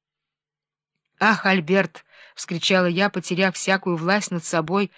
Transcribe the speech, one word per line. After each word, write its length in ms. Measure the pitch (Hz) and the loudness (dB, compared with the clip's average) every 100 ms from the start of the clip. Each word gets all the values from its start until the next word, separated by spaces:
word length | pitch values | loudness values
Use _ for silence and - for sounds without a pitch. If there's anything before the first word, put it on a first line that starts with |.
| _ _ _ _ _ _ _ _ _ _ _ - | _ _ _ _ _ _ _ _ _ _ _ 0
"Ах, 260 | 208 202 196 | 2 2 2
Альберт!" — 600 | 190 156 190 185 - - - - - | 0 2 2 0 -4 -20 -20 -20 -14
вскричала 500 | - 170 - 190 180 | -8 -4 0 2 2
я, 240 | 170 202 | 2 0
потеряв 460 | 190 - 175 190 - | -2 -4 0 0 0
всякую 420 | - 190 190 170 | 0 0 0 -2
власть 340 | 170 208 - | 0 0 0
над 140 | 175 - | -6 -2
собой, 460 | 170 156 196 196 | -2 0 0 -2